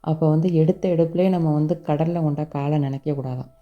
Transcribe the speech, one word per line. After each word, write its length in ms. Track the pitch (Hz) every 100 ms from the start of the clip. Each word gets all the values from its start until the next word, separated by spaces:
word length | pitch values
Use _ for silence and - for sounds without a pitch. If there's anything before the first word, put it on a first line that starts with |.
அப்ப 280 | - 156 160
வந்து 200 | 156 175
எடுத்த 340 | 165 160 185 190
எடுப்புலயே 400 | 170 165 165 185
நம்ம 240 | 185 160
வந்து 200 | 151 156 165 -
கடல்ல 360 | 147 160 170
கொண்டா 220 | 156 143
காலை 340 | 151 143 143 151
நினைக்க 340 | 139 135 151
கூடாதாம். 380 | 143 131 127 127 _